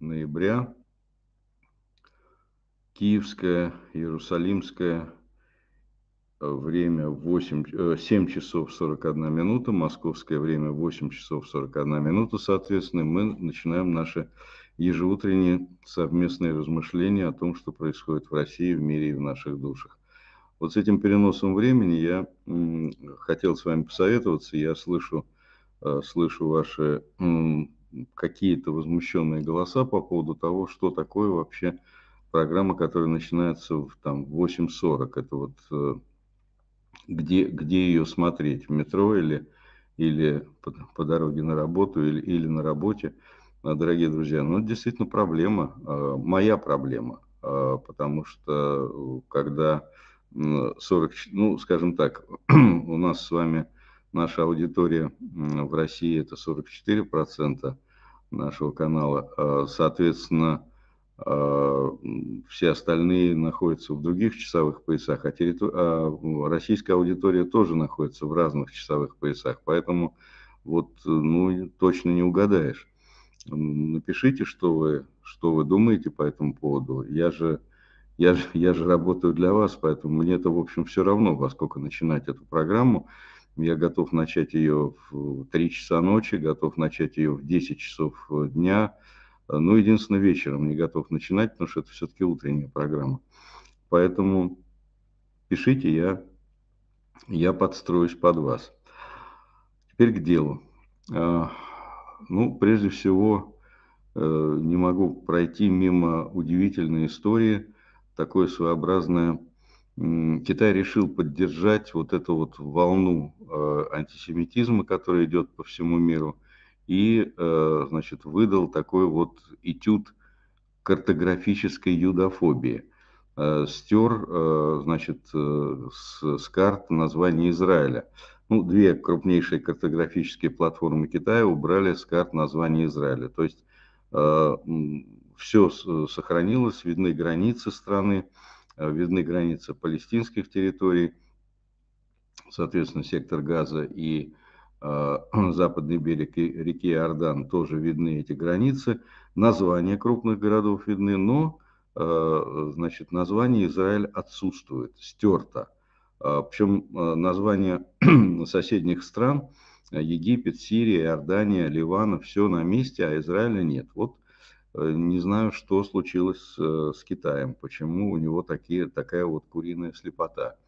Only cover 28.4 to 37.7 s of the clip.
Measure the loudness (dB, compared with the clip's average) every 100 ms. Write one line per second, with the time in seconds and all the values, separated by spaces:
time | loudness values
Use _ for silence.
28.4 | 0 0 -2 -4 -2 -2 -2 -2 0 -2
29.4 | -2 -2 -2 -2 0 -2 -2 -2 -2 -4
30.4 | -4 -2 -4 -4 -4 -2 -4 -2 0 0
31.4 | -4 -6 -6 -6 _ _ _ _ _ 0
32.4 | 2 2 0 0 -2 0 0 0 -2 0
33.4 | 0 -2 -4 -6 -6 -10 -6 -6 -4 -2
34.4 | -2 0 -4 -2 0 0 -2 -8 -8 -8
35.4 | -8 -12 -8 -4 -4 -6 -12 _ _ _
36.4 | _ _ _ _ _ -20 -10 -8 0 2
37.4 | 2 -2 -2